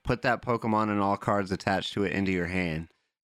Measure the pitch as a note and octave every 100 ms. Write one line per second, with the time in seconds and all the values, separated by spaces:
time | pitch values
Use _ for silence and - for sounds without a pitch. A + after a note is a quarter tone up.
0 | - B2 C3 A2+ B2 A#2 A2+ G#2+ G#2+ G#2
1 | G2 G2 - G2+ F#2+ F#2 - F#2+ - -
2 | F#2+ F#2 G2 F#2 E2+ F#2 F2+ D#2+ E2 _
3 | _ _